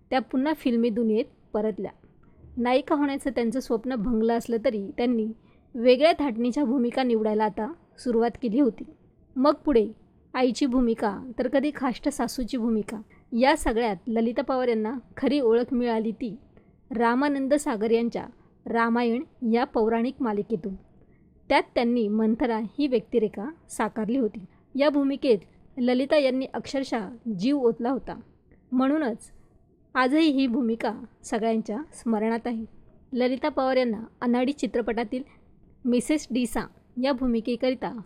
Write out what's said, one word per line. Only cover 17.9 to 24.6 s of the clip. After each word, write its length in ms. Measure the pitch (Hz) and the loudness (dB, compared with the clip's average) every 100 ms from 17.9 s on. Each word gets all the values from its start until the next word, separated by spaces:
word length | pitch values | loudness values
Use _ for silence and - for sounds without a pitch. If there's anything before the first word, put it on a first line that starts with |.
यांच्या 340 | 226 233 240 247 - _ _ - | 2 0 -4 -10 -16 _ _ -4
रामायण 580 | 226 233 233 240 240 330 - 226 | 0 2 2 2 0 -4 -6 0
या 120 | 233 | 2
पौराणिक 520 | 277 247 220 233 247 - | 2 2 2 2 0 -2
मालिकेतून. 560 | 240 208 202 208 196 190 - - - _ _ _ - | -2 -2 -2 -4 -6 -10 -16 -20 -20 _ _ _ 2
त्यात 140 | 277 - - | 2 2 0
त्यांनी 320 | 233 240 208 | 0 2 0
मंथरा 500 | 214 220 226 254 220 | 2 2 2 0 -2
ही 300 | 220 - 285 | -4 -2 0
व्यक्तिरेखा 640 | 240 - 233 208 196 262 330 - | 0 0 0 0 -4 -10 -12 -10
साकारली 480 | - 214 226 208 269 | -4 -4 -2 -2 0
होती. 280 | 214 208 - _ | -2 -4 -18 _